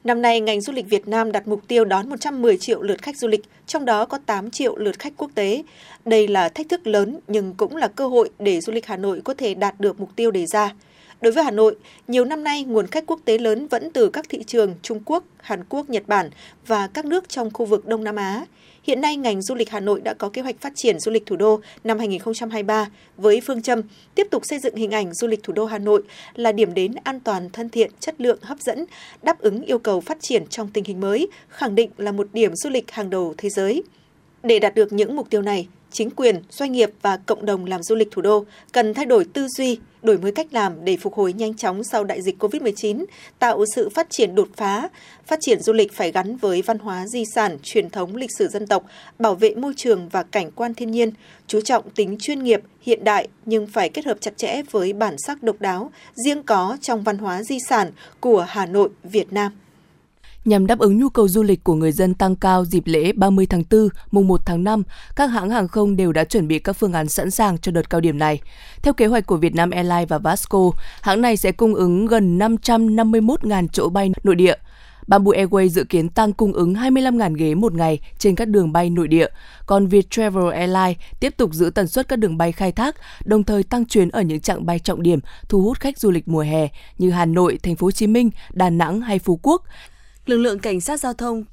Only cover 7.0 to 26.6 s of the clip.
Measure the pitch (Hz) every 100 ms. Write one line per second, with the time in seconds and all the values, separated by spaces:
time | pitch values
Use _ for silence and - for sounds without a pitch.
7 | 202 302 - 208 196 185 208 311 240 208
8 | 269 247 220 _ 208 175 160 226 226 196
9 | 196 175 - 269 247 185 202 - 202 180
10 | 196 - 233 190 170 214 208 202 _ _
11 | _ _ 233 226 294 208 220 - - -
12 | - 247 247 311 302 294 269 220 185 302
13 | 311 330 - 226 233 214 294 240 294 277
14 | 208 - 311 - 220 233 208 175 - 214
15 | 214 320 349 _ - 196 180 277 285 226
16 | - 208 165 - - _ - 220 196 294
17 | 302 349 370 - 226 214 226 208 202 220
18 | 214 208 196 208 330 _ _ _ - 262
19 | 294 294 262 196 190 254 233 214 196 196
20 | 220 208 208 208 262 247 277 285 247 175
21 | 214 220 208 180 208 214 - - 220 220
22 | 220 185 226 226 233 220 202 214 208 _
23 | _ - 202 214 240 247 226 240 214 _
24 | _ - 403 - - 294 262 - 220 214
25 | 190 170 240 214 214 202 220 214 202 208
26 | - - - - 233 214